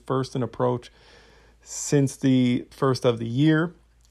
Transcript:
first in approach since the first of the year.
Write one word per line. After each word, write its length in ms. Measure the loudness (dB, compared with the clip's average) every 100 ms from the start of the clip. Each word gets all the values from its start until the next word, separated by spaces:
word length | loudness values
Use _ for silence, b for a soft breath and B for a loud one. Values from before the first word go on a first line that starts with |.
| -4
first 300 | -4 -4 -6
in 60 |
approach 500 | -6 -2 -4 -4 -10 b b b b b b b
since 540 | -16 -12 0 2 2 0
the 500 | 2 4 2 0 -6
first 360 | -4 -2 2 0
of 120 | 0
the 80 | -4
year. 480 | 0 2 2 0 -8 _ _ _